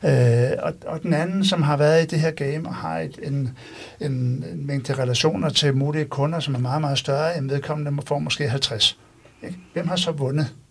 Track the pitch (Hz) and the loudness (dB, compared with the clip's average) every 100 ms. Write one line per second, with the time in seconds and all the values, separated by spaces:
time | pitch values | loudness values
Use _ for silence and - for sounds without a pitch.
0 | 175 135 123 120 123 - - - - 156 | 4 6 6 6 4 0 -2 -6 -8 -6
1 | 175 151 170 190 196 175 147 143 147 160 | 0 0 2 0 2 2 2 4 6 6
2 | 160 165 160 156 139 151 170 180 160 165 | 4 2 0 0 -4 -4 -6 -6 -4 -4
3 | 156 - 143 139 131 127 - - - - | -6 -8 -4 -2 -2 -6 -18 -18 -18 -8
4 | 147 131 127 127 160 170 143 139 123 131 | -4 0 0 -2 -4 -8 -4 -4 -2 -2
5 | 127 120 156 - 156 - 147 135 139 151 | 0 2 2 2 0 2 2 2 0 0
6 | 147 - 143 165 147 127 123 143 151 139 | -2 0 0 0 -2 -2 0 0 0 -2
7 | - 139 160 175 135 139 139 151 147 143 | 0 0 0 0 0 -2 -2 -4 -2 -4
8 | - 147 151 - 139 135 - 110 - - | -2 -2 -2 -2 0 0 -2 0 0 0
9 | - - - - - - - - 175 180 | -18 -20 -20 -16 -12 -12 -8 -4 -2 0
10 | 170 151 131 143 131 - - | -2 0 0 0 -2 -6 -20